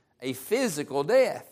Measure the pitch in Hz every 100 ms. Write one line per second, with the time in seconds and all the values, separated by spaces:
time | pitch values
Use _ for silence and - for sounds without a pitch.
0 | _ _ 127 127 - 233 247 147 143 135
1 | 139 254 240 127 -